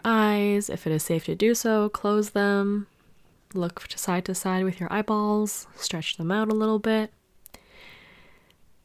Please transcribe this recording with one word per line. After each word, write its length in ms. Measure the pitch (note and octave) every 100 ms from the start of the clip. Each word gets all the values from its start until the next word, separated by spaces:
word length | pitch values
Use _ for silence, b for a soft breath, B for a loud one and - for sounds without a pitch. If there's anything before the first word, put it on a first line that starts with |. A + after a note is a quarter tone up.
| A3+
eyes, 640 | A3 G#3+ G#3 G#3 G3+ G3+
if 180 | - -
it 60 |
is 100 | D#3
safe 220 | - E3 -
to 100 | E3
do 180 | A3
so, 360 | A#3 A3+ G#3+ G#3
close 420 | - G#3 G#3 G#3
them. 560 | G3+ G3+ G3+ G3+ G#3 G3+ _ _ - _ _ _
Look 340 | F#3 E3+ - -
to 100 | -
side 280 | - F3+ F#3
to 100 | F#3
side 280 | F#3+ F#3
with 160 | F#3+ F3+
your 120 | F3
eyeballs, 760 | G#3 G#3 G#3+ G#3 G#3+ G#3+ - - -
stretch 420 | - E3+ D#3 -
them 140 | E3
out 180 | G#3 A3
a 60 | G#3+
little 240 | A3 G#3+
bit. 320 | A3 A3 G#3+ _ _ _ - b b b b b b b b b b b - -